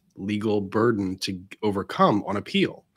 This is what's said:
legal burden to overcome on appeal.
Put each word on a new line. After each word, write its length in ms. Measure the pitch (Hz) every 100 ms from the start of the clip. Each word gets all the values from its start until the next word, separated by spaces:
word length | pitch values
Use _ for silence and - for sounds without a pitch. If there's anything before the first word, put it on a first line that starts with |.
| _ -
legal 460 | 98 104 107 104
burden 560 | 95 107 117 107 95 92
to 200 | - 92 95 -
overcome 600 | 107 98 92 - 185 107 175
on 100 | 202
appeal. 480 | - 196 165 - _